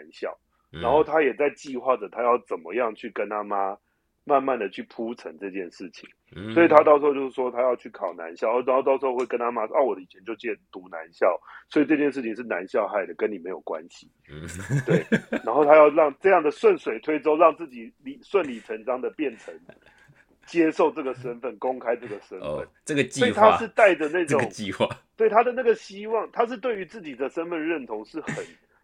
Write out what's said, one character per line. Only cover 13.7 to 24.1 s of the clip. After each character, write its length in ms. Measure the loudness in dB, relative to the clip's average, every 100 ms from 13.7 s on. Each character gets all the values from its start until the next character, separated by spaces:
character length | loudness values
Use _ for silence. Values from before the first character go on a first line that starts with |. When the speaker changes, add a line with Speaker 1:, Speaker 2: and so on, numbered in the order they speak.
| -10 -10
Speaker 1:
系。” 200 | -20 -20 _ _
Speaker 2:
嗯。 160 | -14 -12 -12 -4 -4 0
Speaker 1:
对， 200 | 0 2 -2 -2 -6
然 100 | 0
后 120 | 2 8
他 100 | 10
要 140 | 8
让 260 | 6 2 2
这 80 | 4
样 120 | 4
的 80 | 2
顺 280 | 2 4 4
水 200 | -2 -6
推 200 | -4 -2
舟， 160 | 0 4
让 180 | 4 4
自 100 | -8
己 240 | -14 -18 -16
理-， 140 | -18 -18
顺 240 | -2 -2 -2
理 140 | -6
成 200 | -10 -10 -6
章 160 | -6
的 80 | -6
变 260 | -6 -8 -8
成 160 | -16 -20 -20 _ _ _ _ _ _ _ -2
接 260 | 2 2
受 180 | 4 0
这 120 | 0
个 100 | -6 -6
身 220 | -8 -8
份， 160 | -10 -6
公 200 | -6 -4
开 200 | -4 -4
这 100 | -6
个 100 | -14
身 180 | -14 -12
份。 80 | -8
Speaker 2:
哦， 180 | -8 -8 _ -4
这 100 | -2
个 80 |
计 160 | -2 0
划。 60 | 0
Speaker 1:
所 20 |
以 60 |
他 240 | 6 6 6
是 100 | 0
带 240 | 4 4
着 140 | 4
那 160 | 0